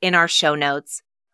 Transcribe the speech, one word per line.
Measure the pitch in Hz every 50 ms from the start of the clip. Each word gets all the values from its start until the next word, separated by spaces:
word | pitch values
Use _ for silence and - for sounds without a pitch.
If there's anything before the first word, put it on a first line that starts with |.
in | - 185 180
our | 170 170 170
show | - - - 151 147
notes. | 147 147 143 139 147 147 - - - _ _ _ _ _ _